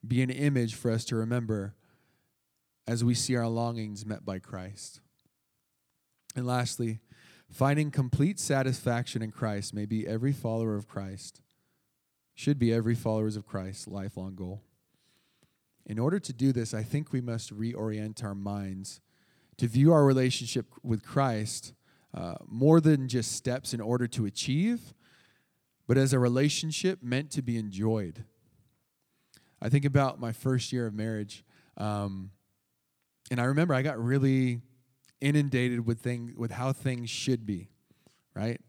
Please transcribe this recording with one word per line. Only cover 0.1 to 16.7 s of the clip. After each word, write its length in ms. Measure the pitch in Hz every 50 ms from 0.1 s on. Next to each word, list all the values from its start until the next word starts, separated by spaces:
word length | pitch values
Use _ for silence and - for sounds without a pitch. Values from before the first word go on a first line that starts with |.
| 120 127
an 80 | 131 127
image 440 | 127 131 147 147 139 127 117 110 110
for 140 | - - 120
us 140 | 113 113 -
to 100 | - 120
remember 580 | 113 113 113 123 123 117 107 110 101 98 101 - _ _ _ _ _ _ _ _ _ _ _ _ _ _ _ _ _ _ _ _ _ -
as 180 | - 117 113 120
we 100 | 120 120
see 220 | - - - 127
our 120 | 120 117 117
longings 560 | 113 113 117 117 117 113 107 104 101 101 110
met 200 | 107 104 - -
by 140 | 104 95 92
Christ. 600 | - - - 92 90 95 101 - - - - - _ _ _ _ _ _ _ _ _ _ _ _ _ _ _ _ _ _ _ _ _ _ _ _ _ - -
And 120 | 135 123
lastly, 540 | 123 123 123 120 113 - - 120 113 113 110 _ _ - - - - - - _ _
finding 400 | - - 131 139 143 151 151 147
complete 500 | - 143 131 127 - 135 143 185 202 -
satisfaction 800 | - - 139 135 131 131 127 - - 123 117 117 120 - - 120
in 80 | 113 110
Christ 440 | - - 117 107 104 101 101 - -
may 120 | 104 107
be 200 | 104 110 110 -
every 260 | - 110 110 123 139
follower 440 | 139 - - 113 113 113 113 110 104
of 120 | 101 104 -
Christ, 520 | - 98 98 95 98 95 - - - - _ _ _ _ _ _ _ _ _ _ _ _ _ _ _ _ _ _ _
should 240 | - - 147 147 131
be 140 | 120 113
every 220 | 113 117 107 113 117
followers 420 | 117 - 113 110 110 107 107 104
of 100 | 104 98
Christ 400 | - - 95 92 95 95 - -
lifelong 480 | 104 98 98 95 98 - 95 92 95 95
goal. 280 | 92 92 90 98 104 - _ _ _ _ _ _ _ _ _ _ _ _ _ _ _ _ _ _ _ _ _ _ _ -
In 140 | - 107 110
order 200 | 120 151 185 202
to 140 | - -
do 200 | 131 117 135 135
this, 220 | 127 123 113 -